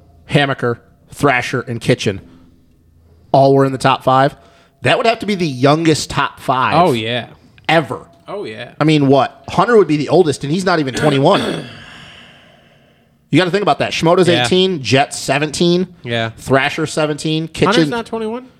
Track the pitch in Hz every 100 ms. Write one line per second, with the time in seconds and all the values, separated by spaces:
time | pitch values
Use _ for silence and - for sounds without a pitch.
0 | _ _ - 147 139 127 120 117 _ _
1 | _ - 143 123 - 127 - 117 - 123
2 | 110 95 - - - _ _ _ _ _
3 | _ _ _ 139 139 135 135 127 135 127
4 | 131 131 143 - _ _ _ _ 123 240
5 | 233 226 196 190 165 123 139 156 160 147
6 | - 151 135 - - 131 117 151 180 117
7 | 110 120 107 - - - - 165 131 95
8 | - - - 202 143 110 123 - 151 151
9 | 135 139 117 - - - 202 226 160 151
10 | 139 160 160 127 139 180 185 165 131 120
11 | 151 139 147 240 208 160 - - - -
12 | - - - - _ _ _ _ _ _
13 | _ _ _ 143 180 196 180 139 113 -
14 | 160 185 175 123 120 185 190 170 110 131
15 | 147 - - 139 151 - 175 175 175 -
16 | 123 117 113 - - 135 143 165 151 -
17 | 151 147 160 156 160 - 175 233 151 233
18 | 220 226 220 240 254